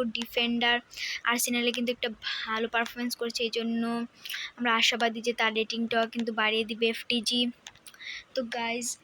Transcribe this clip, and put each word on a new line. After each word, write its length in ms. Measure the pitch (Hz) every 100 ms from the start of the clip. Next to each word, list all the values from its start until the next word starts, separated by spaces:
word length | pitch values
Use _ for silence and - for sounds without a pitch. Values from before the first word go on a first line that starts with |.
| 247
ডিফেন্ডার, 640 | 233 233 - 233 233 240 240 - - - -
আর্সেনালে 480 | 233 240 - 240 240
কিন্তু 180 | 233 240
একটা 180 | 240 240 214 -
ভালো 380 | - - 220 226
পারফরমেন্স 460 | 226 233 240 240 -
করছে, 240 | 240 -
এই 100 | 226 233
জন্য 280 | 226 233 233 233 233 - - - -
আমরা 180 | - 240 226
আশাবাদী 440 | 226 226 233 226
যে 120 | 233
তার 180 | 233 226
রেটিংটাও 520 | 220 220 233 226 233 226
কিন্তু 240 | 240 233
বাড়িয়ে 320 | 226 214 220 220
দিবে 200 | 220 226
এফটিজি। 540 | 226 - 240 208 240 240 - - - - - - - -
তো 80 | -
গাইস, 440 | 233 240 233 233 233 -